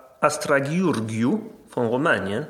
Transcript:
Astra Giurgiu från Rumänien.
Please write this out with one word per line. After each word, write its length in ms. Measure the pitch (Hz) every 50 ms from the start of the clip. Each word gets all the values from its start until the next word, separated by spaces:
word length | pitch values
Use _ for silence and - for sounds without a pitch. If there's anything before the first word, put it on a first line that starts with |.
| - - - _
Astra 360 | 156 147 - - - 143 143 139
Giurgiu 800 | 135 139 160 180 190 156 117 113 110 110 113 110 117 135 214 208 - - - - - - -
från 160 | 127 120 110
Rumänien. 560 | 120 131 151 170 127 101 95 98 101 123 151 151